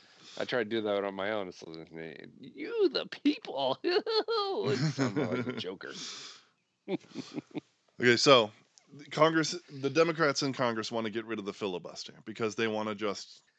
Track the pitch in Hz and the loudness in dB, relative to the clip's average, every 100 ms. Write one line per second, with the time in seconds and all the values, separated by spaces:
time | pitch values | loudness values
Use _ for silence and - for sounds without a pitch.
0 | - - - - - 131 107 113 104 101 | -20 -20 -12 -6 -2 0 0 0 2 0
1 | 101 98 98 110 92 - - 80 80 82 | 0 -2 -2 -2 -4 -10 -14 -14 -12 -10
2 | 80 71 - - - - - 466 370 247 | -10 -12 -16 -18 -18 -12 -6 2 2 2
3 | 175 - 285 466 - 269 269 - 330 359 | -6 -2 0 0 -4 -2 0 0 0 0
4 | - 440 - 453 403 311 101 127 151 131 | 2 0 0 0 0 0 0 2 0 2
5 | 131 104 123 123 120 120 87 98 67 67 | 0 0 -2 -2 -4 -6 -8 -8 -10 -10
6 | - - - - _ _ _ _ - 190 | -12 -12 -16 -20 _ _ _ _ -6 -6
7 | - - - - - 156 - _ _ - | -6 -12 -10 -10 -10 -10 -12 _ _ 2
8 | 120 117 147 131 107 - _ - _ 143 | 4 6 10 8 8 -2 _ -20 _ -20
9 | 131 147 160 165 151 175 - 143 135 139 | -4 4 4 4 0 -4 -10 -4 0 2
10 | 165 160 151 135 139 127 123 113 107 117 | 2 4 2 2 0 0 0 0 -2 -2
11 | 110 107 110 110 98 - 104 90 85 - | -2 -4 -4 -4 -6 -4 -2 -4 -6 -12
12 | - - - 107 113 101 113 107 107 101 | -14 -14 -12 -2 -2 2 0 2 -2 -2
13 | 107 95 - - _ | -2 -4 -8 -18 _